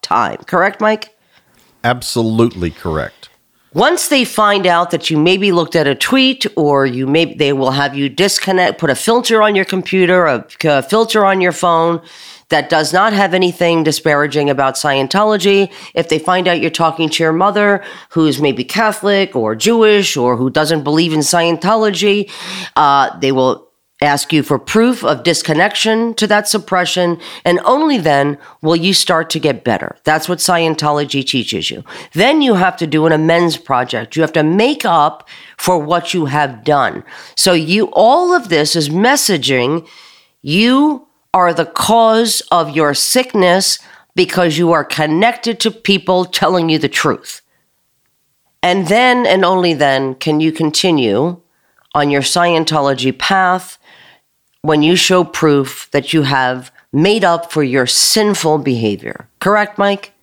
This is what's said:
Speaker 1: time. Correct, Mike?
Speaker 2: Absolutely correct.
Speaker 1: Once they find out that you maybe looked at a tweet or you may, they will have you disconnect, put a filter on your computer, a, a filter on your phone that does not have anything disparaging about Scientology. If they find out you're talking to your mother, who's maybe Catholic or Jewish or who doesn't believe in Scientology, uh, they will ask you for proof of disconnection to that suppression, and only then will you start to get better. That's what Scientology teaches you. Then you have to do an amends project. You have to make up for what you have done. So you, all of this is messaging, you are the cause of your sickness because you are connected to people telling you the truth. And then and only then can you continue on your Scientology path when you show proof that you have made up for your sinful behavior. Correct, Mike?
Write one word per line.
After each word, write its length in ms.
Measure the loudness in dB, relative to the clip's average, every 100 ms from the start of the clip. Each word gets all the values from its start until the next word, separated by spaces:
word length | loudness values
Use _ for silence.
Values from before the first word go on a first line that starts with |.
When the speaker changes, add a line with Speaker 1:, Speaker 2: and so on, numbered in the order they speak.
Speaker 1:
time. 360 | -4 -2 -2 -6 -4
Correct, 340 | -2 -2 -2
Mike? 340 | -2 -2 -6 _ _ _ _ _ _ _
Speaker 2:
Absolutely 880 | -4 -4 -4 -2 0 2 0 0 -6
correct. 580 | -6 -6 -6 -6 -12 -20 _ _ _ _
Speaker 1:
Once 340 | 0 0 0 0
they 160 | 0
find 420 | 0 0 0 2 2
out 260 | 2 0
that 180 | -4 -2
you 80 | 0
maybe 340 | 2 2 2
looked 240 | 0 0 0
at 100 | 0
a 80 | 0
tweet 500 | 0 2 2 0 -6 -2
or 300 | 0 2 0
you 200 | -2 0
may, 280 | 0 0 0
they 160 | -2
will 180 | 0 0
have 220 | 0 -2 -2
you 120 | -4
disconnect, 680 | 0 -2 -2 0 2 0 0
put 100 | -2
a 60 | -2
filter 460 | 0 0 2 2
on 120 | 2
your 120 | 2 -2
computer, 600 | -4 -2 0 2 2 2
a, 180 | 0 -6 -4
a 180 | 0 0
filter 440 | 2 0 2 2 2
on 160 | 2
your 100 | 0
phone 500 | 0 0 2 0 -2 -8 -20 -20 -16 -4
that 200 | -2 0
does 240 | 0 2
not 180 | 2 2
have 220 | 2 0
anything 500 | 2 0 0 0 2
disparaging 680 | 0 0 0 0 0 0 0
about 260 | 0 0 0
Scientology. 960 | -2 0 0 0 2 2 2 2 0 -4 -8
If 140 | -4 -2
they 100 | -2
find 280 | 0 0 0
out 140 | 0
you're 80 | -2
talking 400 | 0 -2 0 -4
to 140 | -2
your 100 | 0
mother, 500 | 2 0 2 0 0 -4 -20 -6
who's 320 | 0 0 2
maybe 220 | 0 -2
Catholic 720 | -4 -2 -2 0 0 0 0 -2
or 200 | -4 0
Jewish 600 | 0 4 4 4 0 0
or 220 | 0 0
who 120 | -2
doesn't 340 | 0 0 -2
believe 280 | 0 0 0
in 80 | -2
Scientology, 1120 | 0 0 0 0 0 0 0 0 0 0 -4 -10 -14 -14 -6 0
uh, 400 | 2 4 0 -2
they 120 | -2
will 300 | 2 0 0 _ _ _ -2
ask 320 | 0 0 0
you 100 | -2
for 160 | 0 -2
proof 460 | 0 2 2 0 -2
of 180 | -2
disconnection 920 | -2 -2 -2 0 0 0 -2 0 -2
to 140 | -2 0
that 220 | 0 0
suppression, 680 | -4 -2 -2 -2 -2 -2 -2 -10 -6 -2
and 160 | 0
only 340 | 2 2 2 0
then 400 | 2 2 0 -4 -12 -6
will 140 | -2 0
you 180 | 0
start 360 | 0 0 -2 -2
to 100 | -2
get 240 | -2 -2
better. 320 | -2 -2 -4 -6
That's 240 | -2 -2 -2
what 120 | -4
Scientology 840 | 0 0 0 0 -2 -2 -2 -4 -2
teaches 460 | -4 -4 -6 -6
you. 100 | -10 -16 -18 -8
Then 280 | 0 2 2
you 140 | 2 2
have 200 | 2 -2
to 80 | -2
do 180 | 0 2
an 80 |
amends 420 | 2 2 2 2 -2
project. 600 | -2 -2 -2 -6 -6 -2
You 40 |
have 120 | -2
to 100 | 0
make 400 | 2 2 2 0
up 440 | 0 2 2 -2 -20 -20 -20 -6
for 220 | -2 0
what 340 | 0 -2 -2
you 120 | -4 -2
have 400 | 0 -2 -4 0
done. 400 | 2 0 -4 -14 -20 -14 -2
So 160 | 2
you, 320 | 2 2 0 0
all 420 | 2 4 4 2 0
of 140 | 0
this 260 | 0 0 0
is 140 | -2
messaging, 960 | 0 2 2 0 -2 0 0 0 -4 -8 -20 -20 _ _ _
you 640 | -4 0 2 2 2 -2 _ _ _
are 200 | 0 0
the 120 | 0 -4
cause 760 | -4 0 4 4 2 0 -2 -2
of 240 | -2 0 0
your 180 | 0
sickness 840 | 0 -2 -2 0 0 2 2 0 -4 -8 -20 _
because 440 | -2 -2 0 0 0
you 160 | 2
are 100 | 2
connected 760 | 0 -4 -2 2 0 0 -6 -4
to 100 | -4
people 540 | -4 -2 -2 0 0 0
telling 420 | -2 0 0 0
you 80 | 0
the 100 | -2
truth. 520 | -2 -2 -2 -6 -20 _ _ _ _ _ _ _ _ _ _ _ -4
And 260 | 0 0 2
then 380 | 2 4 2 2
and 200 | 2 2
only 280 | 2 0
then 420 | 2 0 0 -2 -4
can 240 | -2 0
you 100 | 0
continue 880 | 0 -2 0 0 2 2 0 -2 -4 _ _ _ _ _
on 160 | -2 0
your 120 | 0
Scientology 960 | 0 0 2 2 0 0 0 0 -2 -4
path 600 | -2 0 0 -2 -6 -20 _ -20 -20 _ _ _ _ _
when 200 | 0 2
you 140 | 2 2
show 280 | 2 0
proof 640 | 0 0 2 2 0 -8 -6
that 200 | -4 -2
you 120 | 0
have 480 | 0 0 0 -4 -10 _ _
made 320 | 0 2 2
up 280 | 2 0 -2
for 100 | -2
your 220 | 0 0 0
sinful 720 | 0 0 0 0 0 0 0
behavior. 720 | 0 -2 -2 -4 -8 -14 -16 -6
Correct, 380 | 0 0 0 -2
Mike? 340 | -2 -2 -8 _